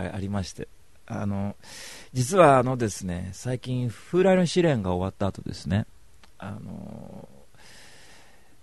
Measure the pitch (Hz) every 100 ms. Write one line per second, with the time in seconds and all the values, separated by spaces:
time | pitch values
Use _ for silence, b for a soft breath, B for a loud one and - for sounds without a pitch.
0 | 90 98 98 101 87 - - - - -
1 | - - 202 196 202 - B B B B
2 | B 127 123 190 156 131 123 127 110 -
3 | 92 87 92 - 123 127 123 127 123 -
4 | - 175 190 185 175 185 165 123 90 90
5 | 95 - 98 - - - 69 101 - -
6 | - - - - 95 104 101 87 - -
7 | - - - - - - b b b b
8 | b b b b b b